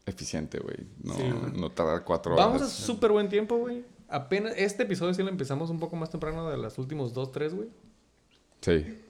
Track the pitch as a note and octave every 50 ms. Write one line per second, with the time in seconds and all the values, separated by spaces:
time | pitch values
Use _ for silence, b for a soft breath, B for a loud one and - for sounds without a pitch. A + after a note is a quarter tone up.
0 | - G2+ F#2 - D#2+ - - D#2+ D#2 - - - - - - - - - - -
1 | - - - - C3 B2+ - - - - - F2+ E2+ D#2 - - E2+ D#2 D#2+ E2+
2 | - - F2 E2 - F2 E2+ E2 G3 A3+ B3+ C4+ C#4 B3+ - - - A#3+ A#3 G#3
3 | A#3+ G#3+ G#3 G#3 G#3 F#3+ G3+ G#3 G#3+ G#3 A#3+ A#3 A#3+ B3 A#3+ A#3+ A#3+ - - -
4 | - - - C#3 C3 - F#3 G3+ G#3+ A3+ - F3+ G3 G3+ G3 - B3 G3+ F#3 -
5 | E3 F3+ F#3 G3 F#3+ G3 F#3+ F#3+ C3 - C#3 C#3+ E3 E3 E3 D#3+ E3 D#3+ E3+ E3
6 | D#3+ D#3+ - D#3+ D3+ D#3 D#3+ E3 E3 D#3+ C#3 B2 A2+ G#2+ - - C3 C3 D#3 D3+
7 | C3 A#2 A2+ C3 C3+ C3 - - D3+ D#3 F3 G3+ A3 A#3 - - - - - _
8 | _ _ _ _ _ _ _ _ _ _ _ _ - F2+ E2+ D#2 D2+ - - -
9 | -